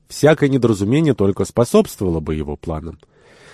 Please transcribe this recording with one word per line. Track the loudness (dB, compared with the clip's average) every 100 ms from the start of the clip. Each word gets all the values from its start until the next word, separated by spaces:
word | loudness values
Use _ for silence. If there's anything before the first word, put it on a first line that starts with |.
| _
Всякое | 0 2 4 2
недоразумение | 2 2 2 0 2 2
только | 2 0 0
способствовало | -2 0 2 2 2 -2 -2 -2
бы | -4
его | -6 -6 -8
планам. | -8 -8 -10 -14 _ _ _ -20 -20